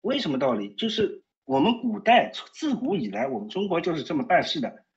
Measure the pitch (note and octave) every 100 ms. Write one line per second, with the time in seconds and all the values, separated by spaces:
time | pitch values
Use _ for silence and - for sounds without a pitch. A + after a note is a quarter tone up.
0 | G#3 C#4 F#3+ C3 C3+ G#2+ G2+ - A3 A3
1 | G3+ - _ _ - C3 F3 A#3+ B3 G#3
2 | A3+ A#3+ - - - - D#4 B3+ C4 F#4+
3 | - F#2+ C3+ A#2+ G#2 F#3 G3+ F3 F3 D#3+
4 | B2 D#3 B2 F3 C3 D#3+ A#2 - _